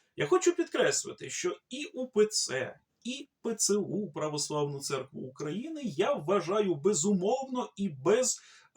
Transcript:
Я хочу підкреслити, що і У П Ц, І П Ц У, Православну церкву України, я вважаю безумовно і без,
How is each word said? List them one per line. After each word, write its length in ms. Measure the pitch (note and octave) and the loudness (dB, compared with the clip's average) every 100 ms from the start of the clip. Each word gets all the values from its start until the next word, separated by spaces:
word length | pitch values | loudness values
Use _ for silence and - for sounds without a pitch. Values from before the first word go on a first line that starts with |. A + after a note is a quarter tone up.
| _ - | _ -4
Я 100 | D3 | 2
хочу 300 | F4+ F4 E4+ | 4 4 2
підкреслити, 760 | - - A2 - - - - | -2 2 2 2 -4 -10 -10
що 280 | - F3+ - - | -4 -4 -4 -10
і 140 | B3+ | -12
У 240 | D4 B3+ B3+ | -10 -8 -2
П 180 | G#3 G#3+ | 4 4
Ц, 520 | - - C3 - - _ _ | 2 -2 -4 -6 -10 _ _
І 240 | A#3 C4+ C#4+ _ | -10 -10 -12 _
П 120 | A#3 | -6
Ц 220 | G#3+ - G3+ | 0 2 2
У, 340 | F3 F#3+ F#3+ | 0 -4 -4
Православну 680 | E3 D#3 D3+ - D3+ C#3+ C#3 | -4 -2 -2 -2 0 0 -2
церкву 400 | - C3+ B2 - | -4 -4 -6 -10
України, 600 | B2+ B2+ D3+ F#3 D#4+ D#4 | -12 -8 -6 -6 -6 -6
я 300 | A#3+ C#3+ A#3+ | -6 0 2
вважаю 600 | B3+ D3 G3+ D3+ G#3 G3+ | 2 2 0 2 0 2
безумовно 1000 | D3+ F3+ G#3+ G3+ G3 F#3+ B3+ C4+ B3 - - | 2 2 4 4 2 2 0 -2 -4 -4 -4
і 120 | G3 | -6
без, 520 | C3 C#3+ A#3 A#3+ - - - _ | 0 4 4 2 -2 -10 -20 _